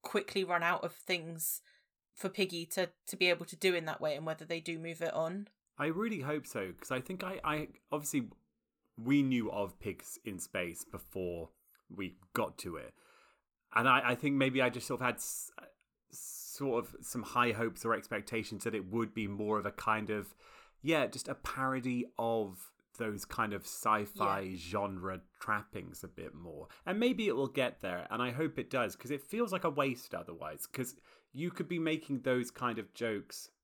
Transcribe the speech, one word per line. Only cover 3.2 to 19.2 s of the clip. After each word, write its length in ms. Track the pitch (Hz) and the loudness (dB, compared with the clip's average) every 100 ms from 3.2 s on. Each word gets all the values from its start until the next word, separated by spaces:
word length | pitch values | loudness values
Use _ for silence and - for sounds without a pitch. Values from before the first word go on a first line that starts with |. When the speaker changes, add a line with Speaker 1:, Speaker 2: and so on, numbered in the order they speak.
| 180 | 6
Speaker 1:
able 160 | 170 170 | 6 0
to 100 | 170 | 2
do 180 | 190 | 4
in 100 | 175 160 | 4 0
that 140 | - | -2
way 140 | 156 147 | 0 0
and 100 | 160 | -2
whether 180 | 156 | -4
they 160 | 160 165 | -4 -4
do 180 | 160 165 | -4 -6
move 220 | 165 165 | -6 -2
it 140 | 165 | -2
on. 340 | - 165 190 202 _ _ - | 0 -2 -2 -8 _ _ -2
Speaker 2:
I 80 | 147 | 0
really 340 | 165 226 202 | 2 0 0
hope 260 | 135 151 - | 0 -2 -2
so, 260 | 110 95 85 | -4 -4 -6
'cause 120 | - | -4
I 100 | 131 | -4
think 220 | 127 185 | -2 -6
I, 180 | 185 190 | -4 -4
I, 240 | 151 151 151 - _ | -2 -2 -4 -12 _
obviously 320 | 151 147 143 110 - _ _ _ _ _ - | -4 0 0 -2 -10 _ _ _ _ _ -6
we 260 | 117 143 | 4 6
knew 280 | 135 123 107 | 6 4 2
of 260 | 104 98 - | 0 -2 -2
Pigs 400 | 107 90 - - | -6 -6 -10 -10
in 160 | - 92 | -8 -8
Space 440 | - 98 87 82 | -4 -2 -2 -6
before 680 | - 92 - 95 90 87 80 _ _ _ _ | -10 -12 -8 -4 -2 -4 -8 _ _ _ _
we 280 | 98 95 - - | -6 -6 -8 -6
got 240 | - 95 - | -2 -2 -2
to 180 | 92 78 | -8 -8
it. 160 | 64 _ _ - _ _ _ _ _ | -10 _ _ -20 _ _ _ _ _
And 140 | 113 127 | 4 8
I, 220 | 127 123 | 8 6
I 40 | 123 | 2
think 180 | 147 | 2
maybe 260 | 139 131 131 | 4 4 6
I 100 | 127 | 2
just 160 | 120 - | 2 -4
sort 120 | 123 | 0
of 60 | 123 | 0
had 80 | 117 | -2
s-, 360 | - - - - - _ _ _ _ | -6 -6 -8 -12 -18 _ _ _ _
sort 720 | - - - - - 139 117 | -14 -12 -10 -10 -4 0 0
of 120 | - - | -2 -12
some 220 | - 123 | -8 -6
high 300 | 104 123 120 | 0 4 4
hopes 320 | 110 113 - | 4 0 0
or 100 | 117 | 0
expectations 680 | 107 - 107 - 113 101 101 | 0 0 -6 -2 -4 -2 -4
that 100 | 117 | -2
it 120 | 107 92 | -2 0
would 280 | 113 110 | 0 0
be 140 | 117 | -2